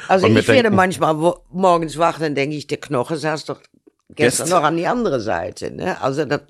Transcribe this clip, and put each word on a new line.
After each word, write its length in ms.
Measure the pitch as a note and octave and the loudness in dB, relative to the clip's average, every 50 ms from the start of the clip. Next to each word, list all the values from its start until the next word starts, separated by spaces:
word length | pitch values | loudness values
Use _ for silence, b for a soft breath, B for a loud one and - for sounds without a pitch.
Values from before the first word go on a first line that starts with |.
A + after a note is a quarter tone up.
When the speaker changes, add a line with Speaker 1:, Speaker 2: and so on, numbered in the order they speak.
| B B | B B
Speaker 1:
Also 180 | F#3 F#3+ E3 | 2 4 4
Speaker 2:
Und 60 | - | 4
mir 80 | A2+ A2 | 4 4
Speaker 1:
ich 80 | - A#2+ | 4 4
werde 140 | - B3 | 4 4
Speaker 2:
denken 140 | A#3 G#3+ G3+ | 4 4 4
Speaker 1:
manchmal 440 | F#3+ F#3 F#3+ E3+ C3+ D#3+ D3+ D#3+ D3+ | 4 2 2 2 0 0 0 0 2
wo-, 180 | D#3+ F3 F3 - _ _ | 0 0 0 -2 _ _
morgens 440 | C#3+ F#3 F#3+ F#3 E3+ E3 E3 D3+ C3 | -4 0 2 4 4 2 0 -4 -2
wach, 220 | D#3 E3+ F3 - C#3+ | 0 0 0 0 -2
dann 160 | D#3+ D3+ C#3 | -4 -2 -2
denke 220 | C#3 C#3 D3+ D3+ | -2 -2 -2 -4
ich, 100 | D3 - | -8 -6
der 120 | - D3 - | -8 -8 -8
Knoche 380 | - - D3 B2 B2 - E3 | -6 -4 -4 -2 -2 -2 -4
saß 280 | C#3+ C#3+ D#3 D#3+ D3 - | -4 -4 -4 -4 -4 -6
doch 160 | - C3+ - _ _ _ _ _ _ _ _ _ _ | -10 -12 -12 _ _ _ _ _ _ _ _ _ _
gestern 60 | - | -2
Speaker 2:
Gestern. 320 | - A2+ B2 - - B2 D#3+ | 0 0 0 2 0 -2 0
Speaker 1:
noch 160 | F#3 E3+ D3 | 2 2 2
an 100 | D3 E3 | 2 0
die 100 | E3 F3+ D3+ | 0 -2 -2
andere 320 | A#3 B3 A3+ F3+ C#3 A#2+ | -2 -2 -2 -2 -2 -2
Seite, 500 | G2 G#2+ F2+ E2+ F2+ F2 - - - A#1 | -2 -2 -4 -4 -4 -6 -8 -10 -10 -10
ne? 300 | C2 - - - - - | -8 -6 -6 -6 -6 -4
Also 240 | G#2 C3+ C3+ D3+ D3+ | -4 -4 -2 -2 -2
da, 160 | - D3 C#3 - | -2 -4 -6 -6